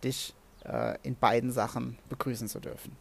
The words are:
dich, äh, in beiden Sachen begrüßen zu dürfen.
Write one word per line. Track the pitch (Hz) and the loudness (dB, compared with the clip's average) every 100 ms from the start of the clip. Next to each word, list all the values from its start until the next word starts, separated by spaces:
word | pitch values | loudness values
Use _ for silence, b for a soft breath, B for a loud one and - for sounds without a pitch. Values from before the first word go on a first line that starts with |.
dich, | 131 131 - - - - | -2 -2 -4 -10 -20 -16
äh, | - - 57 - | -4 0 2 0
in | - 127 | -2 4
beiden | 117 117 123 | 6 6 4
Sachen | 123 110 - 123 120 - | 2 0 0 -4 -6 -10
begrüßen | 135 - 117 110 | -4 -2 -2 -4
zu | - | -6
dürfen. | - - - - | -8 -10 -12 -16